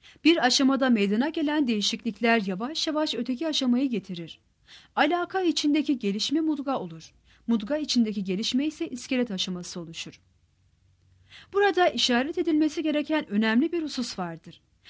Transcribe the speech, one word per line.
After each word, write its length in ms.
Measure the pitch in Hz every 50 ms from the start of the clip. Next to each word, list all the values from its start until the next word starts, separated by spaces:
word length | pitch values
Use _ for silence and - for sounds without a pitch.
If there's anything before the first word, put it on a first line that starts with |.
| _ - - _ -
Bir 220 | 294 339 - 233
aşamada 440 | 254 247 - 277 262 269 247 269 254
meydana 400 | 240 208 202 196 208 220 262 320
gelen 380 | 311 330 311 294 294 311 294 240
değişiklikler 760 | 226 208 202 - - 214 - 233 202 - 233 233 233 233 196
yavaş 420 | 196 185 180 233 269 320 - - 320
yavaş 280 | 294 302 311 311 -
öteki 320 | 240 240 247 254 240 330 320
aşamayı 420 | 294 - 269 247 240 247 277 269
getirir. 500 | 240 190 - - 185 170 165 151 - _ _ _ _ _ _ _ - - - _ -
Alaka 460 | - 277 302 349 349 349 349 - 381
içindeki 580 | 370 339 294 - - 294 285 311 294 302 294 240
gelişme 420 | - 202 196 214 - - 277 330
mudga 380 | 320 311 302 285 262 285 262 -
olur. 340 | 185 170 165 160 - - _ _ _ _ _ _ - -
Mudga 300 | 233 220 214 202 285 311
içindeki 460 | 302 247 - 247 226 214 202 208 190
gelişme 420 | 190 185 190 226 - - 254 285
ise 220 | 311 302 - 339 -
iskelet 440 | 254 240 - - 262 247 247 240
aşaması 480 | 196 185 - - 185 175 175 - - 180
oluşur. 420 | 170 160 165 - - 165 - - _ _ _ _ _ _ _ _ _ _ _ _ _ _ _ _ _ _ _ _ _ _ - - - _ -
Burada 360 | 392 403 403 - 359 359 330
işaret 480 | - 240 - - 247 240 262 302 339 359
edilmesi 460 | 330 339 311 302 311 302 294 339 302
gereken 460 | 311 294 294 294 - 311 302 302 -
önemli 420 | 202 208 220 220 220 240 302 330
bir 120 | 339 339 320
husus 360 | 285 - - 240 - - -
vardır. 420 | 180 170 165 160 _ 170 - - _ _ _ _ _ -